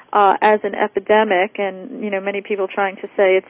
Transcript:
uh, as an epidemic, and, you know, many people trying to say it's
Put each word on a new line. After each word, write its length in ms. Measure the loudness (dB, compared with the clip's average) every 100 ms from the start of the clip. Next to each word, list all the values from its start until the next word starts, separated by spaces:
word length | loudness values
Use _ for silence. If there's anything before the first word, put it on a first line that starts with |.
| _
uh, 240 | 2 4 4
as 180 | 2 2 0
an 100 | -4
epidemic, 840 | -4 -4 2 2 4 0 0 -4
and, 460 | -6 -8 -14 -10
you 60 | -6
know, 100 | -6
many 220 | -6 -8
people 260 | -6 -4 -4
trying 300 | -2 -4 -4
to 100 | -10 0
say 220 | 2
it's 100 | 2